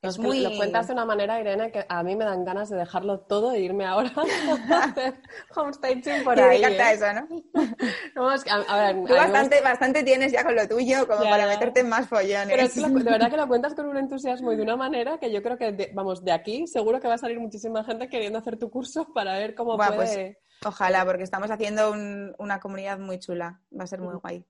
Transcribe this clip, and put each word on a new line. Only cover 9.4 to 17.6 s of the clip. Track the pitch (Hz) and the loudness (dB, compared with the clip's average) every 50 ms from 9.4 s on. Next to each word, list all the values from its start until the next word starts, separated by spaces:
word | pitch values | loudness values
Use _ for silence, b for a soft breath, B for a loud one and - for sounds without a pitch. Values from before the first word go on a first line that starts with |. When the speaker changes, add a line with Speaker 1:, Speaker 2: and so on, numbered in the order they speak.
| 277 262 285 | 4 6 6
Speaker 1:
gusta | 285 277 269 | 6 6 4
Speaker 2:
bastante | 240 247 269 254 262 - | 2 2 2 2 2 2
tienes | 254 262 262 262 269 277 | 4 4 4 4 4 2
ya | 240 240 254 | 2 2 2
con | 330 240 | 2 2
lo | 233 214 196 | 2 2 2
tuyo, | 220 233 262 240 262 269 262 | 0 0 2 2 2 2 2
como | - 220 208 | 2 2 2
Speaker 1:
Ya, | 208 208 | 4 4
Speaker 2:
para | 208 208 208 | 4 4 4
Speaker 1:
ya. | 202 | 4
Speaker 2:
meterte | 202 208 226 247 240 247 | 2 0 0 2 4 4
en | 254 233 | 4 4
más | 226 226 254 - | 2 0 0 0
follones. | 240 214 190 196 202 202 202 202 | 0 0 2 2 0 -2 0 0
Speaker 1:
Pero | - 254 | 2 2
es | 254 247 - | 2 2 2
que | 254 | 0
lo | 302 302 | 0 2
cu-, | 269 254 | 2 2
de | 240 233 | 4 4
verdad | 226 220 226 240 | 4 4 4 2
que | 285 | 2
lo | 311 302 254 | 0 0 2
cuentas | 247 240 240 294 302 | 2 0 0 -2 -4
con | 302 294 294 | -4 -6 -4
un | 285 | -4
entusiasmo | 277 269 269 277 269 269 262 247 247 254 240 | -4 -4 -4 -6 -6 -4 -4 -4 -4 -2 -2
y | 220 | -2
de | 214 | 0
una | 214 214 226 | 0 -2 -2
manera | 254 262 262 311 240 233 269 320 320 | -2 -2 -2 -2 -2 -2 -4 -4 -4
que | - 247 | -4 -4
yo | 214 202 | -4 -4
creo | 202 240 247 240 | -4 -4 -4 -2
que, | 247 220 | -4 -4
de, | 202 190 196 190 - | -4 -4 -8 -6 -6
vamos, | 196 190 190 185 180 185 | -6 -4 -4 -6 -4 -2
de | 180 | -2
aquí | 170 165 170 214 214 262 339 | -2 -2 -2 -6 -6 -6 -6
seguro | 330 - 254 208 220 233 262 | -4 -4 -2 0 2 0 0
que | 254 240 | 0 -2
va | 233 | -2
a | 240 | -2
salir | 269 233 233 233 | -2 -6 -6 -6
muchísima | 233 220 214 208 | -8 -10 -10 -10